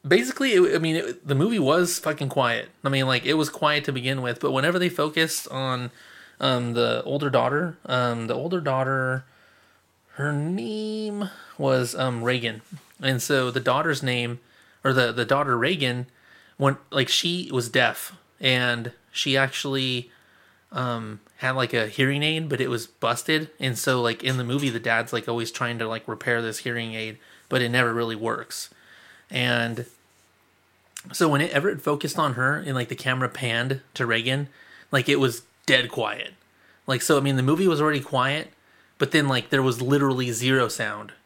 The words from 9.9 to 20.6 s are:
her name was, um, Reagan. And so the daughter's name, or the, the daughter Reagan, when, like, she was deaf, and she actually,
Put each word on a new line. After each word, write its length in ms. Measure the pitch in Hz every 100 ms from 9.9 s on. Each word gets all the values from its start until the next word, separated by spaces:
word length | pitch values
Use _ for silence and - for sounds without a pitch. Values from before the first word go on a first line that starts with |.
| _ _ -
her 160 | 147
name 1000 | 147 156 190 226 214 214 220 214 208 190 - - -
was, 380 | 139 131 120 -
um, 280 | 131 120
Reagan. 380 | 117 127 117 107 - 151 _ _
And 220 | 135 131
so 260 | - 139 127
the 100 | 123
daughter's 440 | 123 131 160 135
name, 360 | 131 123 120 120 _ _ _ _
or 100 | 135
the, 180 | 131 120
the 140 | 117 117
daughter 320 | 139 139 123
Reagan, 480 | 131 180 131 123 127 _ _ - - -
when, 200 | 139 135 -
like, 180 | 139 123
she 400 | - 165 175 175
was 180 | 127 117
deaf, 460 | 127 117 - - - _ _
and 520 | 135 127 123 120 117 - _
she 240 | - 143 135
actually, 760 | 135 - 143 135 131 123 123 _ _ _ _ _